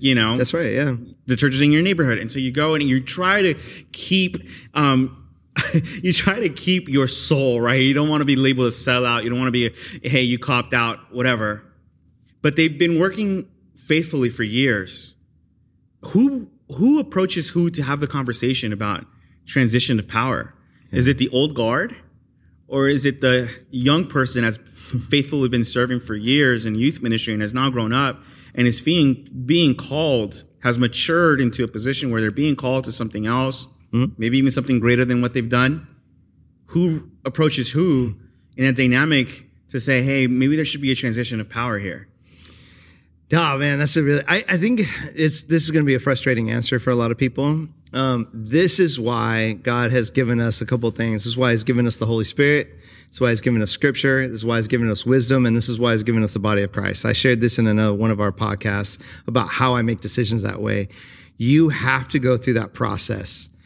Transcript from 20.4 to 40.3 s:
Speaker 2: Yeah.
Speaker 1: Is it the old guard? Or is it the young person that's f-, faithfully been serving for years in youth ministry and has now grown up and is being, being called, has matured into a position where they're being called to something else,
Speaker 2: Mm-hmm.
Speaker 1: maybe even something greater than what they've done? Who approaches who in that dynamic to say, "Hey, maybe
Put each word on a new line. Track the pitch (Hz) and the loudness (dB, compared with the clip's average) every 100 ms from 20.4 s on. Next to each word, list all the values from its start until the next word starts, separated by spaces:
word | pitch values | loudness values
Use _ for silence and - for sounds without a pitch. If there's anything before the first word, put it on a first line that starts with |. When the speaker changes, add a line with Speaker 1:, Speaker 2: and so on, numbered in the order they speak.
| - - _ _ _ | -6 -16 _ _ _
Speaker 2:
Yeah. | 120 | 0
Speaker 1:
Is | 127 | 2
it | 131 | 2
the | 131 | 0
old | 127 151 | 0 0
guard? | 131 113 127 214 - - _ _ _ _ _ _ | 0 -2 -2 -4 -8 -20 _ _ _ _ _ _
Or | 135 139 | 0 2
is | 143 139 | 2 0
it | 135 | 0
the | 131 127 120 - - | 2 2 0 -10 -12
young | 131 123 156 180 | -2 2 2 2
person | 147 127 123 | 0 0 0
that's | 117 110 | -2 -2
f-, | - - - 127 - | -10 -20 -8 -8 0
faithfully | 143 139 147 127 | 0 0 0 0
been | 120 117 | 0 0
serving | 127 123 123 | 0 -2 -2
for | - 107 | -6 -6
years | 110 143 139 120 113 | 0 2 2 0 -2
in | 107 | 0
youth | 131 160 | 0 -2
ministry | 120 113 - | -2 -2 -2
and | 107 | -4
has | 107 | -4
now | 123 135 | -2 -2
grown | 123 110 | -2 -2
up | 123 139 113 - - - - | 0 -2 -4 -14 -20 -12 -2
and | 123 | 0
is | 117 | 0
being, | - 175 143 127 - - 127 | 0 2 2 0 -6 -10 0
being | 170 160 127 | 2 4 0
called, | - 143 160 127 104 - - _ | -4 -4 0 0 -2 -8 -16 _
has | 127 117 | -2 0
matured | 123 - - 165 170 139 | 0 0 0 2 4 2
into | 123 113 117 | 0 -2 -4
a | |
position | 110 117 131 139 | -4 -4 -4 -2
where | 113 | -2
they're | 110 | -2
being | 107 151 139 | 0 -2 0
called | 131 131 127 | -2 -2 -4
to | |
something | 113 113 104 107 | -6 -6 -4 -2
else, | 123 131 131 - - _ | 0 -2 -4 -10 -18 _
Speaker 2:
Mm-hmm. | 117 131 - | 0 0 -2
Speaker 1:
maybe | 113 131 | 0 2
even | 135 | 2
something | 127 127 123 | 0 0 2
greater | 117 123 | 4 4
than | 127 123 | 2 0
what | 123 | 0
they've | 127 117 | -2 0
done? | 123 127 156 - - _ _ _ _ _ _ _ | 2 2 0 -8 -20 _ _ _ _ _ _ _
Who | 170 180 160 - - 139 | 0 0 0 -6 -10 -8
approaches | 127 156 - 117 | 0 0 0 -2
who | 143 180 139 123 101 - _ _ - | 0 2 2 0 -4 -16 _ _ -2
in | |
that | 135 127 | 0 4
dynamic | 131 123 156 147 123 - - _ _ | 4 4 4 2 0 -6 -20 _ _
to | 131 | -4
say, | 120 131 | 0 2
"Hey, | 135 139 | 2 2
maybe | 127 | 2